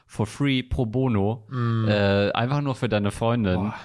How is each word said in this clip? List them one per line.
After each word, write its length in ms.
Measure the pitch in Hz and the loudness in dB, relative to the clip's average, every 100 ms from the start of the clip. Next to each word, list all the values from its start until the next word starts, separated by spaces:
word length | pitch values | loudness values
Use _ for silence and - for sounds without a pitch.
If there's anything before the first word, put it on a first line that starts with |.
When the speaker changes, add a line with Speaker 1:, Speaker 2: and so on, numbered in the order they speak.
| _ | _
Speaker 1:
for 200 | - 107 | -6 -4
free, 360 | - 143 131 | -2 0 0
pro 220 | 127 - 117 | -2 -2 -2
bono, 600 | 123 131 104 98 117 - | 0 0 2 0 -2 -6
Speaker 2:
Mhm. 380 | 127 117 113 110 | -4 -2 0 2
Speaker 1:
äh, 420 | 104 101 101 101 | 2 4 4 2
einfach 300 | - 120 147 | 0 0 0
nur 140 | 143 123 | -2 -2
für 120 | 120 | 0
deine 220 | 104 101 | 0 0
Freundin 460 | - 117 120 101 90 | 0 0 2 2 0
Speaker 2:
Boah. 200 | 101 - | -2 -6